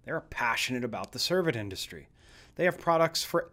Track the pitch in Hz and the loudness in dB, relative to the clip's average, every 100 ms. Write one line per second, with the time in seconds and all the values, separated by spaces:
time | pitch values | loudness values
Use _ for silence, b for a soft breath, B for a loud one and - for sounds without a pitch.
0 | - 156 - - 120 113 - 127 120 104 | -8 -8 -6 -2 0 0 0 -2 -4 -6
1 | 98 - - 180 165 117 101 92 - 82 | -8 -4 0 2 2 0 -4 -8 -10 -12
2 | - b b b b - 175 170 - 165 | -18 b b b b 0 0 2 2 4
3 | 160 - - 170 - | 4 2 0 0 4